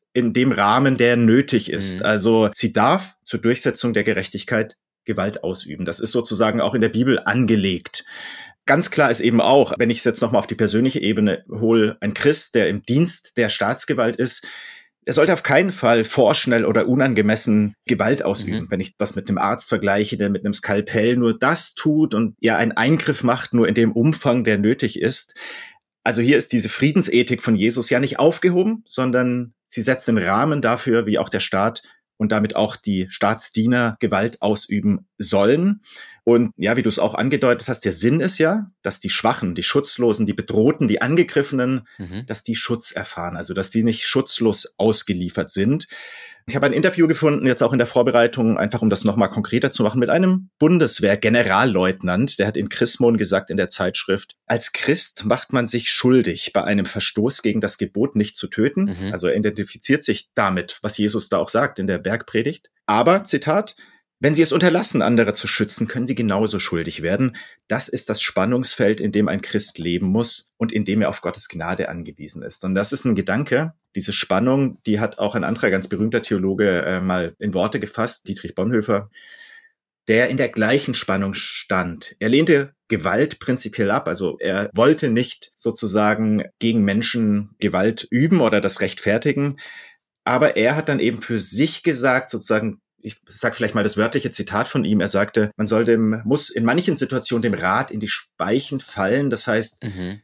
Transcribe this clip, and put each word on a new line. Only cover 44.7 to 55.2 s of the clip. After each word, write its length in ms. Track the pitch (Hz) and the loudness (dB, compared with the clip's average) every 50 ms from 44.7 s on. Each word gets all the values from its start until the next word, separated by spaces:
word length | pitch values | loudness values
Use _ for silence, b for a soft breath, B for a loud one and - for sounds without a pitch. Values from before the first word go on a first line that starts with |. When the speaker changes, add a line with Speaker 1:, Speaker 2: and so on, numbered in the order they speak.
| - | -4
Speaker 1:
ausgeliefert 720 | - 98 113 107 - - - 98 90 90 87 - - 82 - | 0 0 2 2 2 0 -2 -4 -4 -4 -4 -4 -4 -4 -2
sind. 360 | - 98 98 117 143 160 - B B B B B B B B B B B B | -2 0 0 0 0 -2 -4 B B B B B B B B B B B B
Ich 100 | - 123 | -6 -2
habe 80 | 139 139 | 0 0
ein 80 | 143 - | 2 2
Interview 340 | 143 170 185 180 175 165 | 2 2 2 2 2 2
gefunden, 380 | 156 156 - 160 151 147 147 - | 2 2 2 2 2 2 2 2
jetzt 160 | 131 123 - 127 | 0 2 2 2
auch 80 | 110 | 2
in 60 | 139 | 2
der 100 | 127 123 | 2 0
Vorbereitung, 720 | 120 - 127 117 131 117 117 117 120 - 131 117 113 110 | 2 2 2 2 4 4 4 4 4 2 2 2 2 2
einfach 240 | - 101 107 - 117 | 2 0 -2 0 0
um 80 | 113 110 | 2 2
das 160 | 98 - - | 2 2 0
nochmal 240 | 107 101 113 101 95 | 0 2 2 0 0
konkreter 420 | - 110 101 - - 117 - 131 | 0 -4 -4 -2 0 0 0 0
zu 100 | - - | 0 0
machen, 180 | 117 107 120 127 | 0 0 2 2
mit 100 | 123 - | 2 2
einem 400 | - 170 185 185 185 185 190 - _ _ | 2 2 4 2 2 0 -2 -8 _ _
Bundeswehr-Generalleutnant, 1800 | 147 156 180 170 156 117 - - 110 98 101 104 - 110 113 120 120 101 95 101 123 131 98 95 92 92 92 - - 90 90 98 131 139 - - | 4 4 6 4 4 2 2 2 2 2 2 2 2 2 2 4 4 4 4 4 4 4 2 2 2 2 0 -2 -2 -2 0 0 0 0 0 0
der 80 | 98 | -2
hat 100 | 104 107 | 0 -2
in 100 | - 104 110 | -2 -4 -4
Chrismon 480 | - - 123 117 - - 127 117 117 | -2 0 0 0 2 2 4 4 4
gesagt 320 | 104 104 85 95 95 - - | 2 2 0 0 0 0 -2
in 80 | 85 | -2
der 120 | 98 92 - | -2 -2 -2
Zeitschrift, 680 | - - 95 87 - - - - 95 101 - - _ _ _ | -2 -2 -2 -4 -4 -4 -2 -2 -2 -2 -4 -10 _ _ _
"Als 280 | - 117 117 - - - | -4 -2 -2 -2 -4 -4
Christ 520 | - - - 151 175 - - - - | -2 0 0 0 2 0 -2 -4 -4